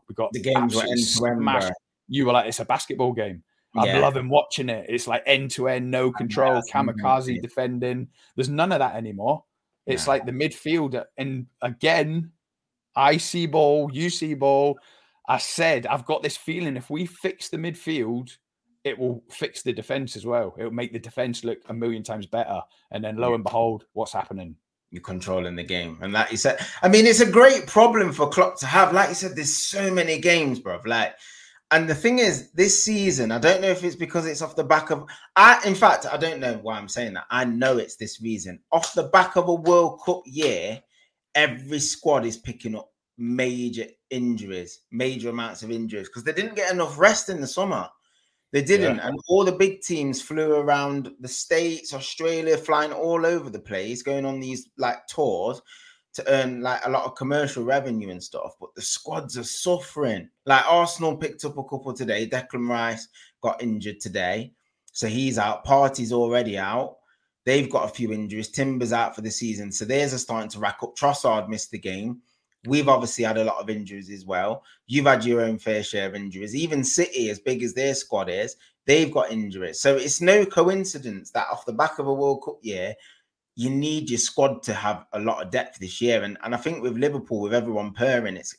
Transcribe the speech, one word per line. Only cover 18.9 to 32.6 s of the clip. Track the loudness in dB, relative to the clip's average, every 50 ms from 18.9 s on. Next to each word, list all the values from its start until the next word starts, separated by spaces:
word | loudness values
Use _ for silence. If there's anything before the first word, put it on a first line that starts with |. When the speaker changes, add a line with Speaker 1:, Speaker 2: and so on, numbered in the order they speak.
| -4 -2
Speaker 1:
will | -4 -4 -4 -6 -10 _
fix | -10 -8 -8 -8 -8 -8 -6
the | -6 -6
defense | -6 -6 -6 -6 -4 -4 -8 -10
as | -10 -6
well. | -2 -2 -2 -2 -4 -6 -8
It | -10
will | -8
make | -6 -6 -8 -6 -8
the | -12
defense | -12 -10 -6 -6 -4 -4 -4 -6 -6
look | -6 -6 -6 _ -12
a | -8
million | -4 -4 -4 -4 -4 -6
times | -8 -10 -10 -8
better. | -6 -4 -4 -2 -2 -4 -6 -8 -10 _ _ _ _
And | -10 -8 -8
then | -6 -4
lo | -2 0 0
Speaker 2:
Yeah. | 0
Speaker 1:
and | 0 -2
behold, | -2 0 0 0 0 -2 -4 -10 _ _
what's | -8 -8 -6 -6
happening? | -8 -8 -8 -10 -12 -12 -14 -16 -18 _ _ _ _ _ _
Speaker 2:
You're | -18 -16 -12
controlling | -10 -10 -8 -4 -2 -2 -2 -2 -4 -6
the | -8 -8
game. | -6 -6 -6 -6 -6 -10 -10 -8
And | -2 2
like | 2 2 2
you | 0
said, | 0 2 0 0 0 -4 -10 -4 2 6
I | 8
mean, | 10 10 10
it's | 10 10 8
a | 6 8
great | 10 12 12 12 10 8 2
problem | 2 8 8 8 8 8 4 2 0 2
for | 0 0 2
Klopp | 4 4 4 4 2 -4
to | -6
have. | 2 6 6 6 8 6
Like | 4 4 4
you | 0
said, | -4 -6 -6 -6
there's | -6 -4 -4 -2
so | -2 -4 -4 -4 -2 -2 0
many | 2 2 2 0 0 2
games, | 4 4 4 4 4 0 -2 -4
bruv. | -4 -6 -8 -6 -4
Like, | -2 0 0 0 -2 -4 -10 -20 -20 -20 -20 -20 -20 _ _ _ _
and | 4 4 4 2
the | -2
thing | 2 2 2 4 4
is, | 4 2 2 0 -6 -8 _
this | 4